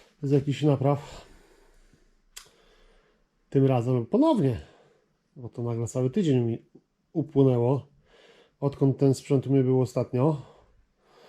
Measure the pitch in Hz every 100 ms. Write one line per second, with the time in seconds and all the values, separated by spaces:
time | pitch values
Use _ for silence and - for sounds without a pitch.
0 | _ _ 143 143 147 127 147 139 139 143
1 | - - - - _ _ _ _ _ _
2 | _ _ _ - - _ _ _ _ _
3 | _ _ _ _ _ 139 135 127 117 127
4 | 113 226 320 262 135 101 - _ _ _
5 | _ _ _ - 120 - 120 117 117 131
6 | 127 165 170 127 117 117 - - _ _
7 | _ 170 143 139 135 123 120 135 - _
8 | _ _ - _ _ _ 143 - 139 135
9 | 139 131 - 139 135 135 127 131 123 -
10 | 117 123 139 147 - - _ _ _ _
11 | _ _